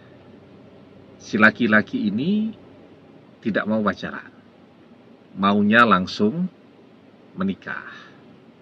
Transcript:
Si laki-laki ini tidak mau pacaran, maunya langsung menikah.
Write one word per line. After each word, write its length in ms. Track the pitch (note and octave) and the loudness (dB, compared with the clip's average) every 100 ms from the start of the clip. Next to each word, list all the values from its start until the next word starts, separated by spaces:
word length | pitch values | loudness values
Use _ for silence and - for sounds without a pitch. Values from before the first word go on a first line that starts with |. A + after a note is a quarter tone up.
| - - - - - - - - - - - - | -20 -20 -20 -20 -20 -20 -20 -20 -20 -20 -20 -20
Si 160 | - G#2+ | -6 2
laki-laki 720 | G#2+ G#2+ A#2 G#2+ G#2 B2 A2 | 2 4 2 2 2 -4 -4
ini 400 | G#2 D#3+ G#3 A3 - - - - - - - - - A#2 | -2 -2 -2 -4 -8 -20 -20 -20 -20 -20 -20 -20 -10 -4
tidak 240 | G2 G#2 | -4 -2
mau 80 | A2 G2+ | -2 -2
pacaran, 480 | F2 E2 C#2+ - - - - - - - - - - - F#2+ | -4 -10 -12 -16 -20 -20 -20 -20 -20 -20 -20 -20 -20 -18 -2
maunya 480 | G2 G#2 G#2 A#2 A#2 | 0 2 4 6 6
langsung 640 | F#2 F#2 - G#2+ D#3+ F3+ - - - - - - - - F2 | 4 0 0 0 0 -6 -6 -20 -20 -20 -20 -20 -20 -20 -6
menikah. 560 | F#2+ F2 - - - - - - - - - - | -6 -6 -10 -12 -14 -20 -20 -20 -20 -20 -20 -20